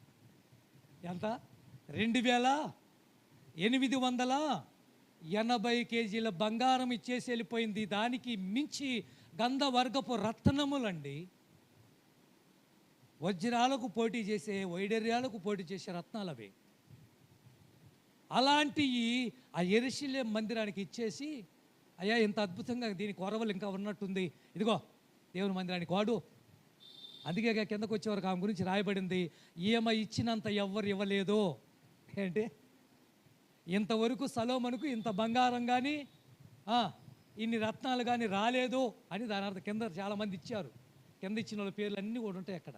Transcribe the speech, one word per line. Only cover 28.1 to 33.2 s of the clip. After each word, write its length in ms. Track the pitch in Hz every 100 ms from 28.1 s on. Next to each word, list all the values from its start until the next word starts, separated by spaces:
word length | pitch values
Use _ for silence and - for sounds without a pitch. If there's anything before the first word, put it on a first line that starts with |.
| 202 185
ఆమె 140 | 180
గురించి 240 | 202 185
రాయబడింది, 640 | 185 196 202 196 190 185 170 - - -
"ఈమె 360 | 190 233 226
ఇచ్చినంత 520 | 220 214 - 233 226 214
ఎవ్వరు 400 | 202 202 202 202
ఇవ్వలేదు." 720 | 196 202 196 190 208 196 135 - - - _ - -
ఏంటి, 320 | 190 190 220 - - - _ _ _ _